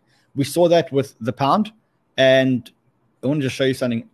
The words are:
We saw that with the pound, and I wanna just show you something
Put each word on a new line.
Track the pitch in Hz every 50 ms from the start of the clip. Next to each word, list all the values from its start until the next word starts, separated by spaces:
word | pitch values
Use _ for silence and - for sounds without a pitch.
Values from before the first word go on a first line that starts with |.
| _ _ _ _ _ _ -
We | 131 135
saw | - - 165 175
that | 170 165 170 156 -
with | 135 139 135 - - -
the | 110 120
pound, | 120 - 139 139 156 208 214 - - _ _ _ _ _ _ _ _
and | - 131 131 131 131 131 131 127 117 - - _ _ _ _ _ _ _ _ _ _ -
I |
wanna | 127 147 156
just | 135 131 -
show | - 135
you | 131 131
something | - 131 123 117 113 117 -